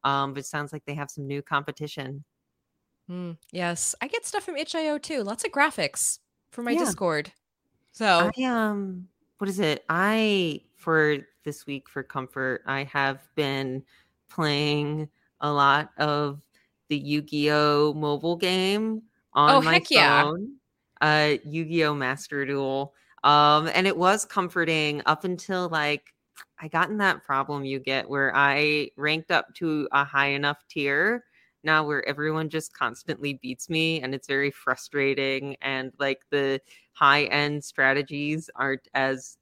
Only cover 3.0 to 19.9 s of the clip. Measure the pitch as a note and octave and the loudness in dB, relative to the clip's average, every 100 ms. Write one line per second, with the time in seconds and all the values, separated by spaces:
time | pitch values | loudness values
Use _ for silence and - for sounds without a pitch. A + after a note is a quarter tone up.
3 | - F3+ F3 E3 _ F3 F3 F3 - - | -14 -10 -10 -12 _ -6 -4 -4 -6 -4
4 | C4+ A#4 - G#4 - D4+ D#4+ E4 D#4 D4 | -6 -6 -4 -6 -6 -8 -6 -4 -2 -4
5 | - D4+ G3+ A3+ G#4+ - D4+ - D#3 - | -4 -6 -4 -6 -4 0 0 0 -6 -2
6 | - - _ _ _ - A#3+ D4+ D4 E3+ | -4 -4 _ _ _ -10 -4 0 0 -2
7 | F#3 D#3 D3 _ _ _ _ _ _ - | -2 -2 -6 _ _ _ _ _ _ -4
8 | A3 F3 F3 A#3 B3+ A#3 G#3+ G#3 G3 F#3 | 2 4 4 0 -2 0 0 -2 -6 -10
9 | F#3 _ _ _ G3 F#3+ F3 D3+ - E3 | -14 _ _ _ -6 0 0 0 -2 0
10 | G3 A3 A3 G3+ F3 C#3+ _ _ - D#3+ | 2 2 2 2 0 -4 _ _ 0 2
11 | D3+ D3 - _ - C#3+ - C#3 - - | 4 2 -4 _ -12 -12 -10 -12 -10 -12
12 | C3 C#3 B2+ - C3 B2+ - C3+ C#3 D3 | -8 -8 -8 -4 -4 -4 -4 -6 -4 -2
13 | C#3 C3+ _ - C#3+ C3+ C3+ C3 - _ | 0 -2 _ -4 -2 -2 -4 -6 -12 _
14 | _ _ _ - D#3 C#3+ D3 D3 D3 D3+ | _ _ _ -4 0 0 0 0 0 -4
15 | D3+ _ _ _ D3 D3 C#3 C#3 D3+ - | -6 _ _ _ -2 4 4 4 0 -2
16 | D3+ D3 D3 C#3+ _ _ _ _ _ D3 | 0 0 -2 -6 _ _ _ _ _ -6
17 | C#3+ D3 D3 D3+ D3 D3+ D3 D3 D3+ D3 | -2 -4 -2 0 2 4 4 4 2 0
18 | D3+ D3 D#3 E3+ F#3 F#3 F#3 G#3 A3 A3 | -2 -2 -2 -2 0 0 2 0 -2 -4
19 | - _ _ - D3 C#4 D#3+ E3+ E3+ | -10 _ _ 4 6 6 6 2 4